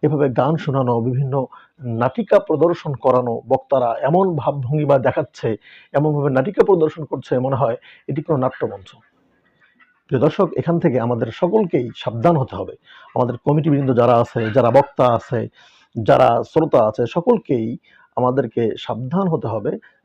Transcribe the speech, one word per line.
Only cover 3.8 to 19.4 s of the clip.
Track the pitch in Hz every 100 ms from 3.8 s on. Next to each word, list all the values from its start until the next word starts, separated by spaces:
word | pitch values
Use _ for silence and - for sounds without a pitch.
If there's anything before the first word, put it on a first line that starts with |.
| 123 113
এমন | 127 165 190 160
ভাবভঙ্গিমা | 127 143 123 151 147 139
দেখাচ্ছে, | 147 156 151 - 120 107 - - _
এমনভাবে | 139 151 147 143
নাটিকা | 131 135 196
প্রদর্শন | - 185 156 160
করছে, | 147 139 - 131
মনে | 131 135
হয় | 131 120 - - -
এটি | 143
কোনো | 151 147
নাট্যমঞ্চ। | 127 - 117 101 95 - _ _ _ _ _ _ _ _ _ _ _
প্রিয় | 135
দর্শক, | 143 - 185 -
এখান | 131 170
থেকে | 170 123
আমাদের | 117 120 117
সকলকেই | - 175 214 196 165 123 -
সাবধান | - 113 160 165
হতে | 120 95
হবে। | 98 - _ - -
আমাদের | - 123 117
কমিটিবৃন্দ | - 151 156 143 135 120
যারা | 120 120
আছে, | 117 - 110
যারা | 113 117
বক্তা | 127 139 - 127
আছে, | 117 - 120 110 _ - _ _ -
যারা | 110 135 127 117
শ্রোতা | 117 - 160 147 110
আছে, | - 123
সকলকেই | - 170 233 - 127 113 131 _ _ _ -
আমাদেরকে | 123 131 123 - 113 -
সাবধান | - 113 127 165 196
হতে | 160